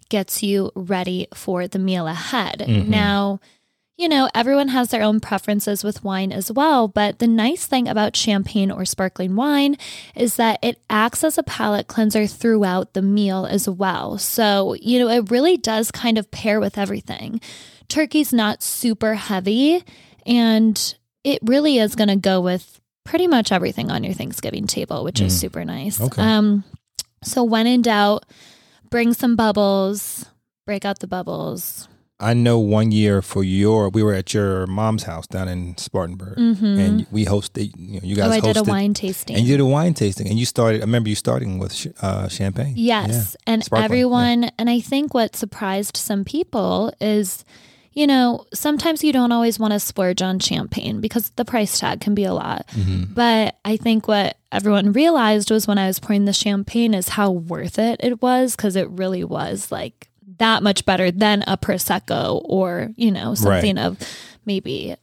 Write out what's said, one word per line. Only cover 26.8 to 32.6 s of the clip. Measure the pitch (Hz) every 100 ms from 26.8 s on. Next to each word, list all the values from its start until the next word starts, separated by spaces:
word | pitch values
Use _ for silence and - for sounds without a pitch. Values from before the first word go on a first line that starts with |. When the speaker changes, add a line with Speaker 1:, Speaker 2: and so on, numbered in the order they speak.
| _ - - _
Speaker 1:
so | - 262
when | 233 220 233
in | 247
doubt, | 233 208 202 208 - _ - - _ _ _
bring | 240 233
some | 240 247 233
bubbles, | 220 208 202 196 190 202 - - - _ _ _ -
break | 202 202
out | 196
the | 185
bubbles. | 185 175 160 180 180 - - - _ _ -
Speaker 2:
I | 107
know | 120 120
one | 117